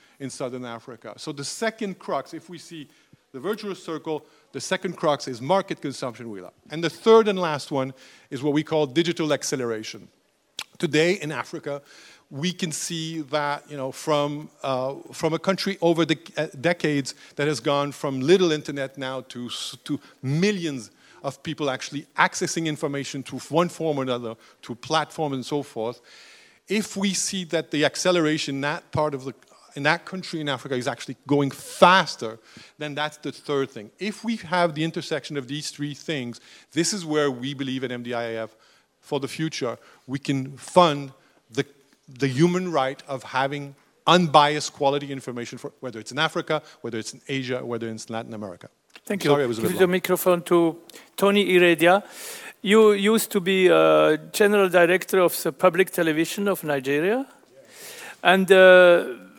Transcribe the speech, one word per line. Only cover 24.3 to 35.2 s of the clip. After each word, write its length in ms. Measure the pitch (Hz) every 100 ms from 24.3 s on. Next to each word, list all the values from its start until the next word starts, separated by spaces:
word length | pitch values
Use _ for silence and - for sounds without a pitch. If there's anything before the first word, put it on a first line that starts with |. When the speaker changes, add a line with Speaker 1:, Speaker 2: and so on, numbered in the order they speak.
| 113 - _
Speaker 1:
through 140 | - 117
platform 560 | - 156 151 - 156
and 120 | 135
so 180 | 120 147
forth. 380 | 135 - 110 123 _ - - - _ _ -
If 280 | 208 - -
we 180 | 202
see 300 | 180 - 190 170
that 260 | 165 156
the 120 | 151
acceleration 720 | 147 - 185 180 151 156 - 135
in 40 |
that 300 | 143 165 -
part 200 | 165 156
of 120 | 139
the, 100 | 131 - _ _ _
in 80 | -
that 220 | 143 170
country 360 | - 190 - 165
in 80 | 147
Africa 280 | 131 139 131
is 100 | 123
actually 300 | 120 - 131 -
going 240 | 143 139
faster, 880 | - - - 180 185 160 - 113 113 _ - - -
then 160 | 147
that's 240 | 143 151 -
the 140 | 151
third 380 | - - 143 135
thing. 200 | 117 104 _
If 260 | 196 208
we 120 | 220 226
have 380 | 156 180 175
the 100 | 151
intersection 520 | 165 175 - 151